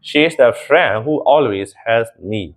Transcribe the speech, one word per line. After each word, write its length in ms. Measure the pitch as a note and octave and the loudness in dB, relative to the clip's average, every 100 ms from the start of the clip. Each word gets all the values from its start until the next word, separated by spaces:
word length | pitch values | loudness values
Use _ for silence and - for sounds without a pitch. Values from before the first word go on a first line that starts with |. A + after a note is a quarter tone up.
| - | -2
She 100 | D3 D#3+ | 0 0
is 60 | - | 4
the 60 | B2 - | 2 2
friend 260 | - D#3 D3+ G#2+ | 0 2 2 -2
who 80 | B2 D3+ - | -4 -4 2
always 360 | D3 B2+ G2 G2 _ | 2 0 -4 -8 _
helps 260 | A#2 A2+ A2+ _ F#2+ | -2 -2 -2 _ -8
me. 120 | G#2+ E2+ | -8 -10